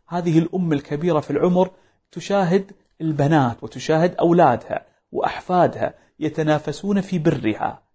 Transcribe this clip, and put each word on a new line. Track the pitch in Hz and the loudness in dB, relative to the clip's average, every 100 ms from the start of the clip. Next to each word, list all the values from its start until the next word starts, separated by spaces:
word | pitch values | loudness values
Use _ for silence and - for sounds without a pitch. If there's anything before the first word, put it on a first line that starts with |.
| - | -8
هذه | 175 170 160 | -4 2 2
الأم | 165 185 170 | 2 -2 -2
الكبيرة | 139 - 147 175 156 | -2 -4 -4 -2 -2
في | - | -2
العمر | 143 185 180 185 - _ _ _ | 0 2 2 0 -4 _ _ _
تشاهد | 175 - 196 170 196 196 - _ - | -12 -2 0 2 0 -2 -16 _ -8
البنات | 160 143 143 156 123 - | -4 0 2 4 2 -2
وتشاهد | - 127 - 160 180 | -12 -8 -2 2 0
أولادها | - 170 170 147 117 - - - _ _ | 2 4 6 4 2 -4 -10 -10 _ _
وأحفادها | - - - - 180 135 117 - - _ - | -6 -4 -6 -2 2 2 0 -6 -8 _ -8
يتنافسون | 151 160 151 151 151 143 196 196 | -6 -2 0 0 -2 -8 -2 -2
في | 190 180 | -2 0
برها، | 160 135 110 - - - _ | 0 0 -2 -2 -4 -6 _